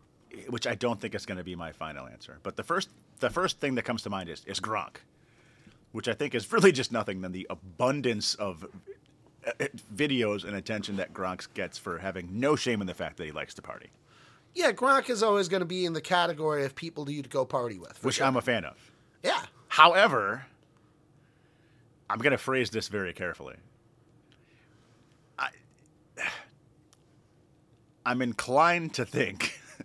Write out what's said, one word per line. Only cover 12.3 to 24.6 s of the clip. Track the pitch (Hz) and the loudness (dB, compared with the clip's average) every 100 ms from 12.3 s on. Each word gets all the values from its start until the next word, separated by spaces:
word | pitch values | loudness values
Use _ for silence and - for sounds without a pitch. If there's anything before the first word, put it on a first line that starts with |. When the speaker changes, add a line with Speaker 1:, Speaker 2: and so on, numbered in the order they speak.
| 104 | -2
Speaker 1:
no | 139 151 | 2 2
shame | 127 110 | 2 0
in | 92 | -2
the | |
fact | - 80 - | -4 -8 -6
that | 80 | -8
he | |
likes | 73 69 - | -8 -10 -12
to | |
party. | - - - _ _ - - - _ 359 | -14 -14 -18 _ _ -20 -20 -20 _ 0
Speaker 2:
Yeah, | 302 | 2
Gronk | - 254 269 269 | 4 4 4 2
is | 220 | 2
always | 220 202 180 | 4 4 4
gonna | 190 170 | 0 0
be | 185 175 | 0 0
in | |
the | 160 | -2
category | - 180 170 151 156 147 135 | 2 4 4 0 0 0 -2
of | - | -4
people | 165 156 143 | -10 -8 -6
you'd | 147 131 | -6 -2
go | 139 127 | -2 0
party | 135 120 95 | 0 -2 -6
with, | 85 - | -14 -6
for | 135 | -2
Speaker 1:
Which | - | 2
Speaker 2:
sure. | 135 | 4
Speaker 1:
I'm | 127 | 4
a | |
fan | 131 113 73 | 2 0 -2
of. | - - _ _ _ | -12 -20 _ _ _
Speaker 2:
Yeah. | - - - - - | -2 -2 -4 -16 0
Speaker 1:
However, | - 165 185 208 123 98 123 - - _ _ _ _ _ _ _ _ _ _ _ _ _ _ - | 10 10 10 6 4 0 -2 -10 -20 _ _ _ _ _ _ _ _ _ _ _ _ _ _ -6
I'm | 107 | 0
gonna | 139 123 | 2 2
phrase | - 131 110 | 2 0 0
this | 110 - | -2 -4
very | 104 92 | -4 -4
carefully. | - 90 78 67 - - _ _ _ _ _ _ - _ _ | -4 -6 -6 -14 -16 -20 _ _ _ _ _ _ -20 _ _